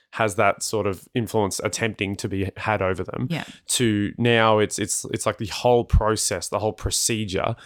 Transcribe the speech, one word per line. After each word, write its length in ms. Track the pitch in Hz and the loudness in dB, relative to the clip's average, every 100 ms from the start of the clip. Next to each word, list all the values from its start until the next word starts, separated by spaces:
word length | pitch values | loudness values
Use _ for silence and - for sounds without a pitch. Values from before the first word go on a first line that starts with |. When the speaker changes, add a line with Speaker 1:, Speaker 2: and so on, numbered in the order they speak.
| _ | _
Speaker 1:
has 240 | - 110 98 | -2 -2 2
that 260 | 101 - | 2 2
sort 240 | - - 98 | -2 -2 -2
of 220 | 92 - 127 | -4 -6 -6
influence 440 | 110 113 98 - | -2 0 0 -2
attempting 520 | - - 113 98 98 101 | -4 -2 -4 -2 -4 -4
to 120 | 104 | -4
be 220 | 98 95 - | -4 -4 -4
had 240 | - 104 | -2 0
over 200 | 95 92 | 0 -2
them, 240 | 92 - 127 | -6 -6 -4
Speaker 2:
Yeah. 140 | 165 - - - | -4 -6 -14 -6
Speaker 1:
to 440 | - 120 104 101 - | 0 2 2 0 0
now 420 | 120 117 113 107 | 2 6 6 6
it's, 180 | 101 - | 2 0
it's, 280 | 104 - - | -4 -4 -4
it's 140 | 107 - | -4 -2
like 120 | - | -2
the 80 | 104 | -6
whole 360 | - 123 120 107 | 0 4 4 4
process, 640 | - 107 110 - 92 - | 2 4 0 0 -4 -4
the 100 | 101 | -2
whole 140 | 107 | -2
procedure 840 | 104 - - - 113 107 92 - 117 | -4 -4 -2 0 -2 -2 -2 -2 -4